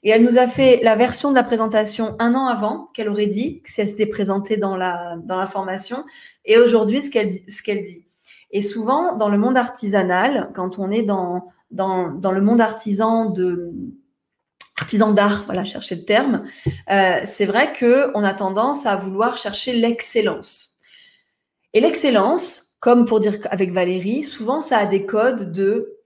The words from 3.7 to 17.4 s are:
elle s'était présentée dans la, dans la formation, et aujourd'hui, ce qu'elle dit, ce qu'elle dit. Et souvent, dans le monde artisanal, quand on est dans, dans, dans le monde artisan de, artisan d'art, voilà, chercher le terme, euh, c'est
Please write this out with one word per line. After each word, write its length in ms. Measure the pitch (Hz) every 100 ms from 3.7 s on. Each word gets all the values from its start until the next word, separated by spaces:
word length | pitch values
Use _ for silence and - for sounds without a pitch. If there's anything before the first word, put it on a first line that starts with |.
| -
elle 80 | 202
s'était 180 | 214 208
présentée 520 | - 196 196 202 214
dans 180 | 196 185
la, 400 | 185 175 175 170
dans 140 | 160 185
la 100 | 190
formation, 560 | 196 190 190 - 254 302 - - _
et 140 | - 226
aujourd'hui, 440 | 240 226 208 269
ce 80 | 277
qu'elle 180 | 226 196
dit, 200 | 185 -
ce 140 | -
qu'elle 180 | - 196
dit. 220 | 175 170 _ _ _ - -
Et 80 | 202
souvent, 560 | 202 226 214 294 349 220
dans 140 | 208
le 80 | 202
monde 180 | 240 254
artisanal, 960 | 240 - 202 196 180 180 254 262 -
quand 260 | - 185 190
on 120 | 190
est 120 | 220
dans, 420 | 208 190 180 180 180 _ _
dans, 380 | 190 190 185 170
dans 240 | 143 190
le 80 | 190
monde 180 | 208 233
artisan 680 | 220 - 214 196 220 226 214
de, 420 | 180 180 175 170 - - - _ _ _ _ _ - - -
artisan 360 | - 208 214
d'art, 300 | 202 202 202 -
voilà, 180 | 185
chercher 320 | 202 - - 170
le 80 |
terme, 400 | - 214 277 196 - - - - -
euh, 300 | 196 190 175
c'est 220 | 196 -